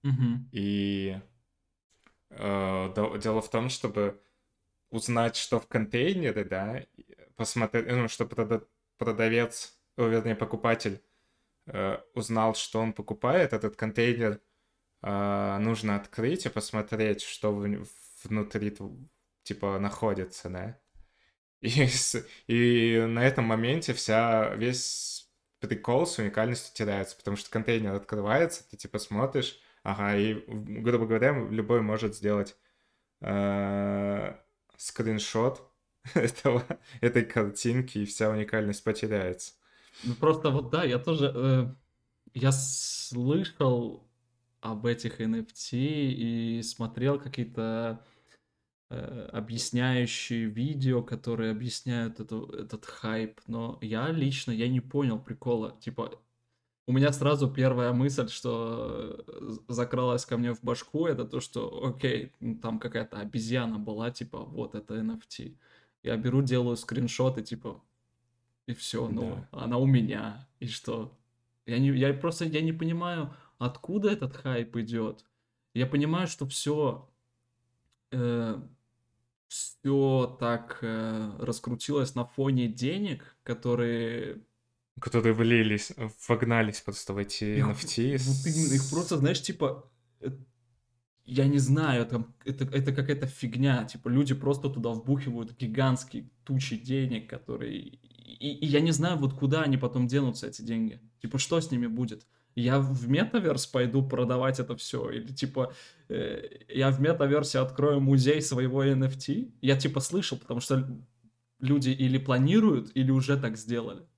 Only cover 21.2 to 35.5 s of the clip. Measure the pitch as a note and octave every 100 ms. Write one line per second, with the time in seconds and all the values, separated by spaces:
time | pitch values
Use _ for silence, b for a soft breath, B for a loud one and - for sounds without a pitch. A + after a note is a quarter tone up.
21.2 | _ _ _ _ A#2 B2+ B2+ - - A#2
22.2 | B B - A#2 A#2+ A#2+ A#2 A2+ A2+ A#2
23.2 | C3 C3 A2+ A2 A#2 D#3+ D#3+ A#2+ - A2
24.2 | A#2 A2+ G#2+ G#2 A#2+ B2+ - - - -
25.2 | - _ _ _ A2+ G#2 - B2 E3+ -
26.2 | G#2 G#2 A2+ A#2+ - - G#2+ G2 F#2+ -
27.2 | - G2+ - A2+ A2 A#2 G#2 G2 G2+ G#2+
28.2 | G2+ C3+ E3+ - - - - - - G#2
29.2 | C3+ C#3 B2 - b b - G2 G2+ G2+
30.2 | G#2+ G#2+ - A2 G#2 A2 A2+ A#2+ A2+ A2
31.2 | B2+ C#3 G#2+ A2 G#2+ A#2+ G#2+ G#2+ A2 G2+
32.2 | G#2 G#2 G2+ - _ _ _ _ _ _
33.2 | - G2+ G2+ G2+ G2 G2+ G2+ G2+ G2+ G2+
34.2 | G#2 - _ _ _ _ - - A2+ A2
35.2 | - A2+ B2